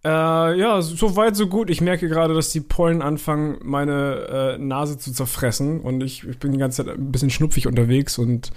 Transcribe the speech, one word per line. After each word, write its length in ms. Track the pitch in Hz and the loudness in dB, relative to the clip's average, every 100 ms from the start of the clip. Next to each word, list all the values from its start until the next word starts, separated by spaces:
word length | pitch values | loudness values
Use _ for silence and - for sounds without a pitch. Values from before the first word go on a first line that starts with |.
Äh, 40 | 156 160 160 165 165 175 | 0 0 2 2 2 2
ja, 220 | 214 208 | 2 2
so, 120 | 165 | 0
so 220 | 165 220 185 | 0 0 4
weit, 180 | 220 208 | 2 2
so 120 | 208 | 0
gut. 200 | 190 214 | 0 0
Ich 100 | 165 | 0
merke 280 | 170 180 170 | 2 0 0
gerade, 260 | 156 165 | 2 2
dass 180 | 160 156 | 2 0
die 80 | 160 | -2
Pollen 420 | 147 - 170 165 | 0 2 4 2
anfangen, 560 | 143 151 - 151 151 143 | 0 -2 -2 -2 -2 -4
meine, 920 | - 139 143 143 139 135 - 135 131 131 | -4 -2 0 0 -2 -4 -4 -2 -2 -2
äh, 20 | |
Nase 400 | 139 135 147 143 | -4 -4 -4 -6
zu 140 | - | -8
zerfressen 680 | 127 131 - 127 113 143 160 | -6 -6 -2 -2 0 -2 -2
und 220 | - 131 | -4 -4
ich, 240 | 131 127 - | -4 -8 -12
ich 120 | 123 | -6
bin 140 | 143 | -2
die 60 | 135 | 0
ganze 260 | 135 131 | 0 -2
Zeit 100 | 143 | -6
ein 160 | - 139 | -4 -4
bisschen 200 | 127 135 | 0 0
schnupfig 360 | 127 156 - 127 | 2 4 4 2
unterwegs 520 | 120 117 127 139 - | 2 4 4 2 -2
und 340 | 120 120 - | 0 0 -2